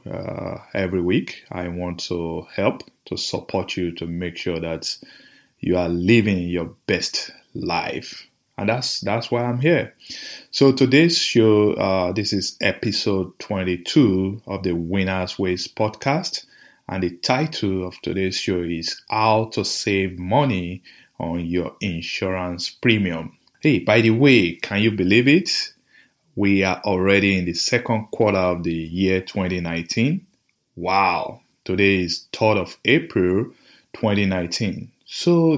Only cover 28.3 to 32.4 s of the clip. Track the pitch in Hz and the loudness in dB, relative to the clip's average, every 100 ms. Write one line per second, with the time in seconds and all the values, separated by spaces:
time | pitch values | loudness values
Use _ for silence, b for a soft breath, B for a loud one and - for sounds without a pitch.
28.3 | 98 90 87 85 82 80 87 95 92 92 | 2 0 0 -2 -4 -4 0 2 2 -2
29.3 | 104 92 92 85 82 85 - 123 185 - | -4 -2 -2 -4 -6 -4 0 0 0 -6
30.3 | _ _ _ _ - 87 95 92 87 - | _ _ _ _ -8 0 2 4 2 -4
31.3 | - _ _ - 95 98 95 87 85 - | -10 _ _ -4 2 4 4 0 -4 -8
32.3 | - | 0